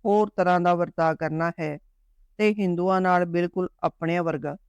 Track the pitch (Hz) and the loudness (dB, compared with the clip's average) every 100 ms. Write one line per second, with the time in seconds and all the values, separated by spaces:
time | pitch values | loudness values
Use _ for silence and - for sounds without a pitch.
0 | 220 208 208 - 180 180 175 175 170 - | 2 2 2 0 2 4 2 2 -2 0
1 | 165 156 156 156 165 165 156 147 _ _ | -2 0 -4 -2 -4 -4 -8 -8 _ _
2 | _ _ _ - 214 208 190 175 185 190 | _ _ _ 0 0 2 -2 0 2 2
3 | 185 180 175 175 175 185 180 _ 160 _ | 2 2 2 -2 -2 -4 -8 _ -6 _
4 | 165 175 165 151 147 143 | -4 -2 -2 -4 -8 -12